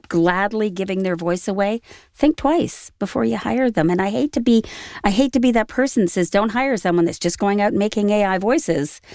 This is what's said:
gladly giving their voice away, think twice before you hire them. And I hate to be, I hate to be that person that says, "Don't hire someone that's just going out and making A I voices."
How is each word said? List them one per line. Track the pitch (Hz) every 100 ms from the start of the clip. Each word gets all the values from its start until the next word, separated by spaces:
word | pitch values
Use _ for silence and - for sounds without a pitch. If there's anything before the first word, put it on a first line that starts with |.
| -
gladly | 175 170 180 202 220 214
giving | 180 190 190
their | 185 170
voice | 170 180 -
away, | 196 202 233 - - _ -
think | 294 302
twice | 277 330 - - - -
before | 196 - 226
you | 220
hire | 214 233 262
them. | 214 160
And | 180
I | 196
hate | 226 285
to | -
be, | 240 226 - - - -
I | 208
hate | 196 277
to | 262
be | 247
that | 233 214
person | - 262 - 180
that |
says, | - 170
"Don't | 202 214
hire | 233 269 226
someone | 185 175
that's | 170 165
just | 175 -
going | 202 202
out | 208
and | -
making | 208 214 208
A | 208
I | 202 190
voices." | 196 302 - 160 147 - -